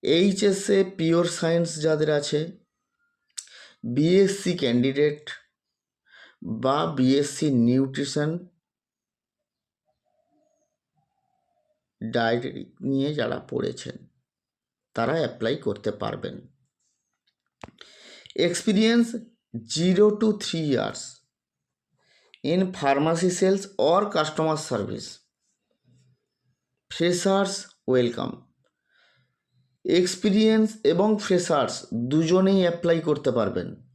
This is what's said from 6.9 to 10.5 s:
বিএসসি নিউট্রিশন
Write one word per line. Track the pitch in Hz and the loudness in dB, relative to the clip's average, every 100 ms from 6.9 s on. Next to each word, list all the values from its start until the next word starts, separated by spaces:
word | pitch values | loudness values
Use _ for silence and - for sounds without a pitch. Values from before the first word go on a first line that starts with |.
| 143 | 0
বিএসসি | 127 135 143 - 156 131 117 | 2 2 0 -2 0 2 4
নিউট্রিশন | 127 135 135 139 - 147 170 180 _ _ _ _ _ _ _ _ _ _ _ _ _ 622 622 698 _ _ _ 640 | 2 0 -4 -6 -2 -4 -4 -10 _ _ _ _ _ _ _ _ _ _ _ _ _ _ _ _ _ _ _ _